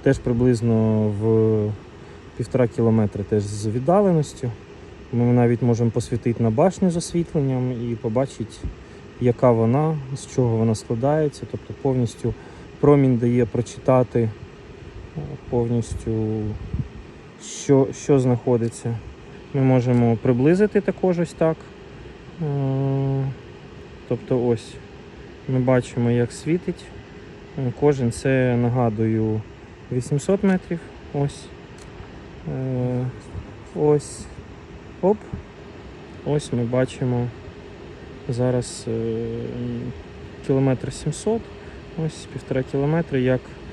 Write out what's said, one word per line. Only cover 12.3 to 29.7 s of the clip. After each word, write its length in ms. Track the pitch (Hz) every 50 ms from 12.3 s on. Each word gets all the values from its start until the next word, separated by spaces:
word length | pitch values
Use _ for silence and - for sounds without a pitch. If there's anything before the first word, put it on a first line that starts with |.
| - - - - - - - - - -
промінь 360 | - 143 147 143 135 131 127
дає 300 | 113 123 120 120 123 120
прочитати, 760 | 101 - 120 113 - - - - - 127 127 123 - - 120
е, 100 | 117 110 104 - - - - - - - - - - - - - - - - 156 147 143 139 - - -
повністю, 920 | 127 120 117 117 120 117 110 - - - - 117 110 110 110 107 110 110 104 104 107 - - - - - - - - - - - - - - - - - -
що, 440 | - - - - - 139 135 131 127 -
що 260 | - - - 143 135
знаходиться. 800 | 123 127 123 117 - 131 123 113 117 113 - - - 120 117 107 - - - - - - - - - - -
Ми 60 | 139
можемо 560 | 131 131 131 127 117 127 123 120 120 117 117
приблизити 640 | 110 - 127 123 120 131 156 175 190 214 208 - 202
також 380 | 190 202 - - - 185 175 170
ось 140 | 170 - -
так. 240 | - 165 160 160 - - - - - - - - - - - - - - - - - 160
Е, 840 | 147 143 139 135 135 135 135 139 135 135 135 139 139 135 135 135 135 127 - - - - - - - - - - - - - - -
тобто 380 | 123 107 104 - 131 123 123
ось 280 | 120 117 104 - - - - - - - - - - - - - - - - - -
ми 100 | 131 127
бачимо, 520 | 123 131 127 123 117 - - 127 120 120
як 220 | 120 120 120 113 -
світить. 520 | - - 175 170 180 - 185 175 - - - - - - - - - - - - - - - - 143
Е, 140 | 131 123 107 -
кожен, 320 | 139 147 143 135 123 117 -
це, 440 | - - 139 135 131 127 123 120
нагадую, 840 | 120 120 117 120 127 120 113 107 110 113 113 113 110 110 110 107 107 - - - - - -